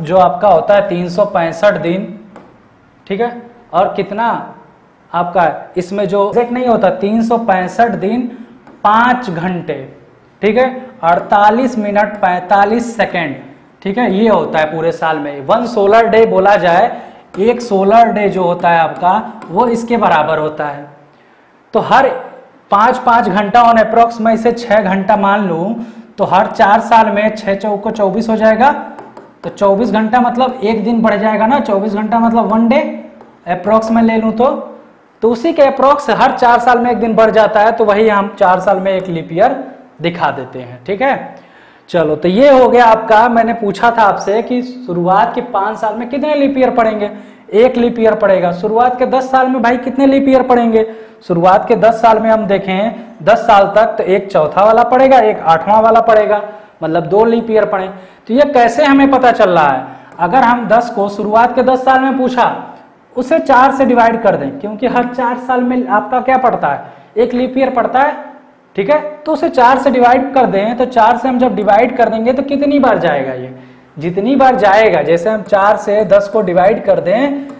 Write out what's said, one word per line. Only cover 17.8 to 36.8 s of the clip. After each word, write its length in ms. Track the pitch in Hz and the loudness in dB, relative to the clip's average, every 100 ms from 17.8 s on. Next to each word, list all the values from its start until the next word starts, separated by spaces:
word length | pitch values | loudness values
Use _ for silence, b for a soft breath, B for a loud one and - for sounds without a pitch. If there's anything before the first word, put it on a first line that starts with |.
| 196 226 226 | 4 4 4
डे 160 | 202 196 | 2 -2
जो 160 | 185 | -2
होता 240 | 175 175 175 | -2 0 0
है 100 | 165 | 2
आपका, 600 | 160 - 175 208 - - - | 0 -2 0 0 -4 -14 -6
वो 200 | 180 240 | -2 0
इसके 280 | 233 - 233 | -2 -4 -2
बराबर 420 | 190 160 156 156 | 2 0 0 -2
होता 280 | 151 151 147 | -4 -6 -8
है। 200 | 143 143 - _ b b b b b _ | -10 -16 -20 _ b b b b b _
तो 60 | 214 | -6
हर 260 | 143 233 262 - - - - _ _ | 2 2 2 -2 -12 -20 -20 _ _
पाँच, 280 | 202 233 247 | 2 2 0
पाँच 300 | 240 233 196 | 0 2 2
घंटा 340 | 190 202 240 | -2 2 4
on 140 | 233 226 | 4 4
approx 420 | 214 233 233 233 | 2 2 2 0
मैं 120 | 226 | -2
इसे 180 | 226 240 | 0 0
छः 260 | 233 - 214 | -2 0 0
घंटा 340 | 190 196 196 208 | 0 -2 0 0
मान 280 | 196 208 196 | 0 0 -2
लूँ, 260 | 165 196 226 B B B - | -4 -6 -6 B B B -6
तो 60 | |
हर 220 | 160 180 214 | 0 0 0
चार 320 | - 202 220 | 0 2 2
साल 240 | - 226 214 | 4 2 4
में 280 | 202 214 - | 0 -2 -4
छः 180 | 196 196 | -6 -4
चौको 340 | 214 202 220 | -4 -4 -4
चौबीस 360 | - 196 208 220 | -2 -2 -2 -2
हो 80 | 214 | 0
जाएगा, 340 | 220 220 269 - - - - - - _ | 2 4 2 0 -8 -18 -20 -20 -20 _
तो 60 | 175 | -14
चौबीस 380 | - 202 196 233 | -2 0 0 0
घंटा 280 | 214 220 247 | -2 0 0
मतलब 400 | 240 233 262 - | 0 0 -4 -2
एक 220 | 208 220 | -4 -2
दिन 160 | 202 233 | -2 0
बढ़ 120 | 220 202 | 0 0
जाएगा 300 | 214 208 220 | -2 0 0
ना, 120 | 277 | 0
चौबीस 340 | - 196 214 | 0 -2 -2
घंटा 240 | 202 214 233 | -4 -2 0
मतलब 280 | 233 226 196 | 0 0 0
one 220 | 226 233 | 0 2
day 100 | 285 - - - - - _ 175 | 0 -2 -8 -16 -20 -20 _ -8
approx 420 | 180 208 220 220 | -6 0 0 2
में 120 | 226 | 0
ले 140 | 226 226 | 2 0
लूँ 160 | 220 | -2
तो, 160 | 226 269 - - - - _ _ _ | 0 0 -2 -10 -18 -20 _ _ _
तो 80 | 226 | -2
उसी 220 | 233 330 | 0 -2
के 100 | 330 | 2
approx 440 | 269 - 262 285 247 | 2 2 2 2 0
हर 200 | 196 254 | 0 0
चार 240 | 262 240 240 | 2 2 2
साल 180 | 247 | 2
में 120 | 240 | 2